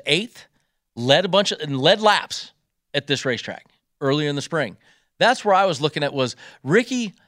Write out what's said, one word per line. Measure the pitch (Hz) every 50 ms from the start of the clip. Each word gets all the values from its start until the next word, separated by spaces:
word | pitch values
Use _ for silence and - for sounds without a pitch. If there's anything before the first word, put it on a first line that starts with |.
| - -
eighth, | 143 170 220 240 - - - _ _ _ _ _ _ _ _ _ _
led | 113 117 127 139 160 185
a | 196
bunch | 170 196 202 -
of, | 202 -
and | 156 147 139 131
led | 131 160 196 214
laps | 214 214 202 165 - - - - - - _ _ _ _ _ _ _ _ -
at | 143 139
this | - 143 127 -
racetrack | 139 120 107 - - 92 - - _ _ _ _ _ _ _
earlier | - 135 139 151 151 147
in | 143
the | 143
spring. | 131 - - 160 139 107 87 - _ _ _ _ _ _ _ -
That's | 180 220 254 - -
where | 208 190
I | 185 196
was | 190 160 120
looking | 147 151 - 160
at | 147 143
was | 135 139 131 120 - - - - - _ -
Ricky, | 131 160 220 254 - 262 247 233 196 - _ _